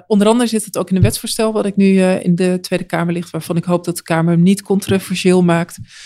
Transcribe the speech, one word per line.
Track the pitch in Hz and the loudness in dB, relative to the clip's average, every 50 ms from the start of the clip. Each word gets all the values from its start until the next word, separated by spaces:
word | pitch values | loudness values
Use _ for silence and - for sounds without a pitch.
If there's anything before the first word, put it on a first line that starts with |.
| - | -2
onder | - 220 202 202 | 0 2 4 4
andere | 214 226 240 247 226 | 4 4 2 2 0
zit | 226 220 - | -2 -4 -4
het | - - - | -6 -6 -6
ook | 185 - | -4 -2
in | 185 | 2
een | 185 180 | 2 2
wetsvoorstel | 214 226 - - 220 - - 220 220 220 | 2 2 -2 -6 -6 -4 -2 -2 0 0
wat | 214 202 | -2 -2
ik | 202 190 | -2 0
nu, | - 196 196 190 190 | 2 2 4 4 4
eh, | 185 185 185 196 - | 2 2 0 0 0
in | 180 175 | 0 0
de | 175 190 180 180 180 | 0 0 0 -2 -2
Tweede | 180 - 185 175 185 | -4 -4 -6 -6 -4
Kamer | - - 165 170 170 170 | -4 -4 -4 -2 -2 -4
ligt, | 175 170 - | -6 -6 -8
waarvan | - 165 160 - 180 | -10 -10 -8 -6 -4
ik | 170 170 | -4 -2
hoop | 180 180 170 175 | -2 -2 -2 -2
dat | - 170 | -4 -8
de | - - | -8 -6
Kamer | - 170 160 165 170 170 | -4 -2 0 2 2 2
hem | 165 170 | 4 4
niet | 185 202 196 - | 4 2 0 0
controversieel | - 202 190 - - 196 190 - - 190 175 - 190 180 185 180 | -2 -2 -2 0 -2 -2 -2 -2 -4 -6 -2 0 2 2 4 4
maakt. | 175 170 170 170 - - - - - - - - | 2 2 0 -2 -4 -10 -16 -20 -20 -20 -20 -20